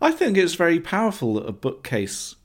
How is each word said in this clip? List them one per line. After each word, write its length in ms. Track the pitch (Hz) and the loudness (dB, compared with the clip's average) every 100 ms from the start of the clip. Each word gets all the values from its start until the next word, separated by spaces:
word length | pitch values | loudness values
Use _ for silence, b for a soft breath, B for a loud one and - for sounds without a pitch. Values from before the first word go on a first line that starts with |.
I 80 | 311 | 0
think 260 | 320 311 190 | 2 2 4
it's 180 | 175 | 2
very 260 | 170 170 170 | 2 2 2
powerful 540 | 170 190 226 196 117 | 0 -2 0 0 -2
that 120 | 107 - | -2 -4
a 40 | |
bookcase 840 | 98 131 - - 110 98 - - - | -6 -6 -6 -4 -4 -2 -6 -12 -16